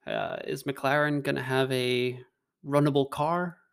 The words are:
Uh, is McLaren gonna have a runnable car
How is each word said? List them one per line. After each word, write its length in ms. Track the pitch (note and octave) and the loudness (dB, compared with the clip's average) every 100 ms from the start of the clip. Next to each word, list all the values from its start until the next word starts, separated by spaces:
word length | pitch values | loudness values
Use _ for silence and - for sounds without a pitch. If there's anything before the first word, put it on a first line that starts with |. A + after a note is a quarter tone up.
| - | -4
Uh, 300 | A1 E2+ - | -4 -4 -6
is 180 | - - | -6 -6
McLaren 600 | - C#3 C3+ D3 D3 D3 | -6 -2 0 2 2 0
gonna 200 | C#3 C#3 | 0 -2
have 280 | B2+ C3 C3+ | 0 2 2
a 480 | B2+ B2 B2 B2 B2 - _ _ _ | 2 0 0 0 -4 -14 _ _ _
runnable 460 | D3 C#3+ D3 C#3+ C3+ | 0 4 4 4 0
car 480 | - D3 F3 F3+ E3+ _ | -2 0 0 -2 -8 _